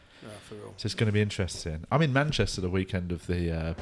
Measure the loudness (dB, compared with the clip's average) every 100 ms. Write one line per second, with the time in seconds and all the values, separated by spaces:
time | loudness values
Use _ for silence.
0 | -20 -20 -18 -18 -16 -14 -14 -8 -6 0
1 | 2 4 2 2 -2 -2 -6 -6 0 2
2 | 4 4 2 2 0 0 0 0 0 -2
3 | -2 -4 -2 0 0 0 -2 -2